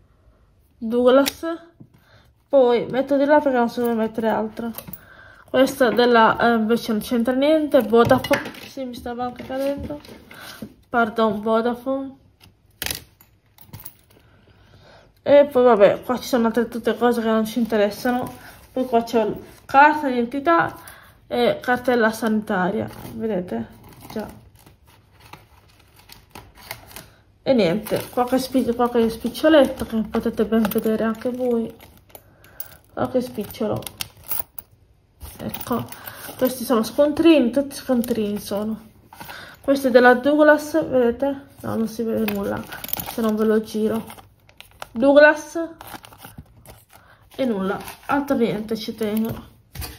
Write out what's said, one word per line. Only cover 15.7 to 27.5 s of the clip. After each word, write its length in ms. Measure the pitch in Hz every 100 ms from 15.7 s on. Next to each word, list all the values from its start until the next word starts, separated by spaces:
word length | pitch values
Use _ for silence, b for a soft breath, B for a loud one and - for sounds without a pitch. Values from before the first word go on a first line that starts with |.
| 214 190 -
qua 160 | - 240
ci 80 | -
sono 200 | 247 226
altre 200 | 226 226
tutte 280 | 233 226 214
cose 260 | 240 226
che 60 | 226
non 180 | 220 220
ci 120 | 247
interessano. 720 | 220 214 208 202 254 247 254 B B B B
Poi 140 | 254 254
qua 160 | 233
c'è 240 | 233 233 208 - B B -
carta 420 | 277 294 302 285
d'identità, 680 | 247 233 285 277 339 - B B B B B -
e 260 | 240 233 -
cartella 520 | - 247 254 247 220
sanitaria, 760 | 220 233 214 214 196 180 214 - - - 226
vedete? 520 | 220 190 180 226 226 - - - -
Già. 160 | 220 202 - - - - _ _ _ _ _ - - _ _ _ _ _ _ - - _ - - - - - B B B B B _
E 120 | -